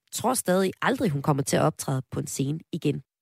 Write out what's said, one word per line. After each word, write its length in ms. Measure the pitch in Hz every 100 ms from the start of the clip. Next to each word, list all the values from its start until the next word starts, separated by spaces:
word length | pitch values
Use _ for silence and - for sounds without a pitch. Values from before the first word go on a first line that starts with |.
| _
tror 220 | - 220
stadig 380 | 254 - 185 190 -
aldrig, 280 | 175 262 226
hun 120 | 143
kommer 200 | 135 139
til 140 | - 165
at 60 |
optræde 400 | 147 - - 131 -
på 100 | -
en 60 | 147
scene 320 | - 135 160 -
igen. 300 | 170 151 143 - _